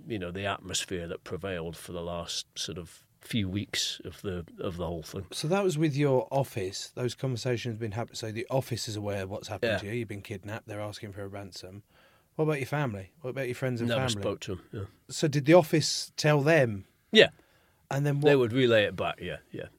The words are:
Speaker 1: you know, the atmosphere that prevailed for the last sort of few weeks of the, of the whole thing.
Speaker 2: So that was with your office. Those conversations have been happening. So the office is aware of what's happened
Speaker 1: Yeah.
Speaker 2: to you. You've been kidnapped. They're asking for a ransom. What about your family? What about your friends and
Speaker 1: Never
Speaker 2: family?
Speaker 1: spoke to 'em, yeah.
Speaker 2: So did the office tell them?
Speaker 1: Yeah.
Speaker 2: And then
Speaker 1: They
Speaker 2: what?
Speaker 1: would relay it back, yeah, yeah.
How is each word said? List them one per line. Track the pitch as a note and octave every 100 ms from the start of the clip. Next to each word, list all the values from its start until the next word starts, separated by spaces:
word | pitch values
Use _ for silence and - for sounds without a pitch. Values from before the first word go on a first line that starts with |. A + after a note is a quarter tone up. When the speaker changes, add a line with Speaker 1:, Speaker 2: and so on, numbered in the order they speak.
| D#2+
Speaker 1:
you | G#2+
know, | F2
the | F2+ G2
atmosphere | G2 F2+ F2 - F#2 E2+
that | -
prevailed | - F2 F#2+ F2 E2 D#2+
for | -
the | F2
last | E2+ E2+ E2 - - -
sort | - F2
of | E2 - _ _
few | - A#2+ F#2+
weeks | G2 - - - -
of | - -
the, | G2+ F2+ E2 -
of | G2+ E2+
the | E2+
whole | E2+
thing. | - G2 -
Speaker 2:
So | - D3+
that | G3
was | F#3+ D3
with | D#3+ C#3
your | D3 B2+ -
office. | C#3 C3 - F#2 - -
Those | - B2
conversations | - C3+ A#2 B2+ A#2 A#2+
have | G#2+
been | A2+
happening. | G#2 A2+ -
So | A2
the | G#2+ -
office | C3+ - A2+ -
is | G#2
aware | G#2 G2+
of | F#2+
what's | G#2 -
happened | G2+ A#2
Speaker 1:
Yeah. | G2
Speaker 2:
to | G2+
you. |
You've | A#2+ G#2+
been | G2+
kidnapped. | - G2+ G2+ A2 A2
They're | G#2
asking | G#2 G2 G#2+
for | G2
a | G2
ransom. | G2+ G2 - F#2 G2+ - _ _ _ _
What | -
about | D#3 D3
your | C3+
family? | D3 C3+ G2+ F#2 _
What | B2+
about | B2+ B2
your |
friends | B2 C3 A#2+
and | A#2
Speaker 1:
Never | A2+ C3
Speaker 2:
family? | G#2
Speaker 1:
spoke | G2+ G2+
to | -
'em, | F#2 -
yeah. | G#2 G2 _ -
Speaker 2:
So | - D#3+
did | C#3+
the | C3
office | F3 D#3+ D#3+ - - - -
tell | D3+ D3
them? | C#3+ E3 A#2+ G2 - _ _
Speaker 1:
Yeah. | A3 - - _ _ _ _ -
Speaker 2:
And | C#3 C#3+
then | C#3+
Speaker 1:
They | D3
Speaker 2:
what? | C#3
Speaker 1:
would | A#2
relay | C3 B2 A2
it | G2 F2
back, | E2+ -
yeah, | E2+ C#2+ -
yeah. | - -